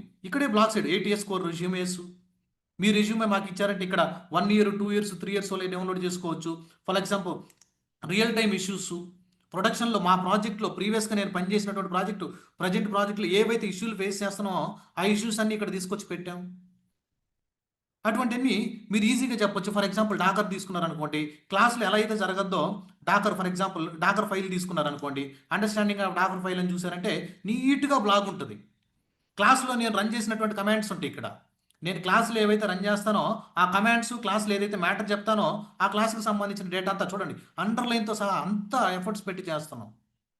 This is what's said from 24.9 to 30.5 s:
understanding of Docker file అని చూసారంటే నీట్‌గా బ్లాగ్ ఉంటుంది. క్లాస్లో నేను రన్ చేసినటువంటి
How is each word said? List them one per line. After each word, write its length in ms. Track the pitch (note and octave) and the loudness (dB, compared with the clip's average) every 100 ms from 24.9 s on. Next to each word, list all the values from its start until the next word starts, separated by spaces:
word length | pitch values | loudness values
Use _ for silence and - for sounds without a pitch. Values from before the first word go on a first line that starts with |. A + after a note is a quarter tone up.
| C#3+ C#3+ C3+ C#3 - - | -2 -6 -6 -6 -10 -4
understanding 460 | F3 G#3 G#3 G#3 G3+ | -2 0 2 0 0
of 120 | G3 | -2
Docker 240 | F3 F#3+ F#3 | 0 0 0
file 180 | F#3 F3+ | -4 0
అని 100 | F3+ | 0
చూసారంటే 400 | F3+ F3+ F3 G3 E3 - - | -2 -4 -4 -2 -2 -6 -10
నీట్‌గా 540 | F#3+ B3+ C4 C#4+ C#4 C4+ | -4 0 2 2 4 2
బ్లాగ్ 300 | G#3 G3+ G3 | 4 4 2
ఉంటుంది. 280 | - A#2+ G#2 - _ _ _ _ _ _ - | -4 -10 -12 -18 _ _ _ _ _ _ 4
క్లాస్లో 360 | G#3 C4 B3+ | 6 6 4
నేను 200 | A#3+ A3+ G#3 | 0 0 0
రన్ 160 | A3 | 0
చేసినటువంటి 420 | A#3+ G#3+ A3 G#3+ | 0 -2 -2 -2